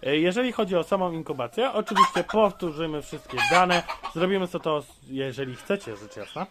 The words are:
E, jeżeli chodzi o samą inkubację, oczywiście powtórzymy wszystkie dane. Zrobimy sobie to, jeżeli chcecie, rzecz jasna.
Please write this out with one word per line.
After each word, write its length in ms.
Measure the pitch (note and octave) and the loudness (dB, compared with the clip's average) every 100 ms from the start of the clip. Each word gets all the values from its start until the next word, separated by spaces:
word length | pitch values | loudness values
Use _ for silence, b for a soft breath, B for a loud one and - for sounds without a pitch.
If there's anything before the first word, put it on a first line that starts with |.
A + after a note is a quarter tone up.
E, 140 | C3 D3+ | 2 4
jeżeli 340 | E3+ F#3 B3+ | 4 2 0
chodzi 240 | A3+ G#3 F#3 | 0 2 2
o 80 | |
samą 280 | D#3+ G3 F3+ | 2 0 0
inkubację, 600 | E3 D3+ C#3 A#2+ - C4 | -4 -6 -6 -4 0 0
oczywiście 520 | G#3 G#3 G3+ - - | 0 0 4 4 4
powtórzymy 760 | E3+ G#3 G#3 - F3 D3 E3 D3+ | 0 4 4 2 -6 -4 -4 -4
wszystkie 360 | C#3+ D#3 - C3 - | -8 -12 -8 -2 4
dane. 320 | E3+ F3+ F3 - - - | 4 6 4 0 -10 -8
Zrobimy 340 | D#3+ F#3 G3 F3 | -2 0 0 -2
sobie 160 | F3 | -4
to, 200 | E3 D3+ C3+ - C3+ | -2 -2 -4 -18 -10
jeżeli 480 | C3+ C3+ A#2+ C3+ A#2+ | -6 -6 -4 -8 -8
chcecie, 420 | - G3+ D#3 G#2 | -4 -4 -4 -12
rzecz 200 | G#2+ - | -12 -14
jasna. 300 | G2 D3+ F#3+ | -12 -10 -10